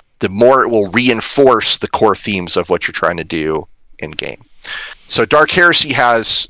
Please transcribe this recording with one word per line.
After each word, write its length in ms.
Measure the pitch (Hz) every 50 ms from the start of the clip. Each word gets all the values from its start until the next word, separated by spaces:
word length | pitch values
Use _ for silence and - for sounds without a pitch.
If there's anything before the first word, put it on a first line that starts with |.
| _ _ _ _
the 100 | 113 92
more 340 | 95 104 120 127 135 131
it 60 | 104 117
will 200 | 117 107 101 92
reinforce 880 | 90 120 123 127 117 110 - - - 139 139 131 120 107 - - - -
the 100 | - -
core 280 | - - 110 107 92
themes 400 | - - 110 101 92 87 85 -
of 120 | 92 82 -
what 180 | 90 82 -
you're 60 | -
trying 240 | - - 82 85 87
to 80 | 85 80
do 420 | - 85 80 76 78 78 78 - - - _ _ - - -
in 100 | - 76
game. 320 | 76 - - 69 57 - - _ - - - - - - - - - - _
So 180 | - - 127 113
Dark 260 | - 151 151 156 -
Heresy 420 | - 180 175 170 - - - 143
has, 560 | 123 139 123 120 117 113 107 - - - -